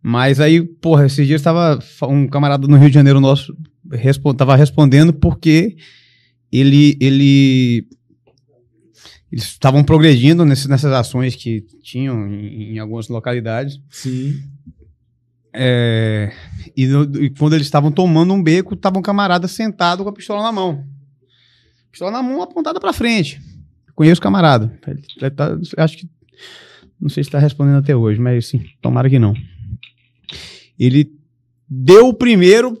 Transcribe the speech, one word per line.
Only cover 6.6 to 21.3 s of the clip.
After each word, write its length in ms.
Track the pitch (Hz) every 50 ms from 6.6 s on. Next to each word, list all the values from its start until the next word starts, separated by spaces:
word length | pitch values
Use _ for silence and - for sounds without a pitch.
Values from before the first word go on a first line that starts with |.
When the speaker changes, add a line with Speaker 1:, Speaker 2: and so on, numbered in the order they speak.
| 135 139 139 143 147 147 143 139
Speaker 1:
ele, 880 | 127 135 135 135 139 139 139 139 139 135 131 127 127 120 120 113 - _ _ _ _ _ _ _ _ _ _ _ _ _ _ _ _ _ _ _ _ _ _ _ _ - - _ _ _
eles 140 | - 120 -
estavam 380 | - - _ - 131 131 143 147
progredindo 600 | - 160 156 156 160 143 120 120 147 170 170 170
nesse, 240 | 147 135 139 135
nessas 240 | 135 139 123 151 143
ações 440 | 131 131 120 - - 127 127 127 120
que 280 | - - 117 113 110 110 _ _ _ _
tinham 440 | - - 123 135 135 127 110 101
em, 460 | 101 101 101 104 104 - 110 104 107 110
em 60 | 110
algumas 280 | 107 107 110 117 110
localidades. 720 | - 120 113 - 123 123 123 107 113 110 117 139 143 139 - _ _
Speaker 2:
Sim. 520 | - - - 131 127 127 131 143 143 - - - - - _ - _ _ _ _ _ _ _ _ _ _ _ _ _ _ _ _ -
Speaker 1:
É, 800 | 123 131 127 123 123 120 117 113 113 113 110 107 107 104 98 - - - - - - - - _
e, 120 | - 131
no, 360 | 131 139 143 147 143 139 139 143
e 60 | 135
quando 240 | 139 _ 147 151 156
eles 140 | 160 143
estavam 240 | 143 - 147 143 156
tomando 420 | 143 165 185 180 160 160 165 180 196
um 80 | 196
beco, 340 | 175 156 160 180 190 - 196
tava 240 | 175 - 196 185 196
um 20 |
camarada 460 | 175 202 202 202 202 190 175 180 175
sentado 560 | 180 - - 220 214 - - 180 175 175 185 196
com 60 | 208
a 40 | 202
pistola 300 | 202 - - 208 202 214
na 80 | 233
mão. 320 | 226 202 185 180 156 139 - - - - _ _ _ _ _ _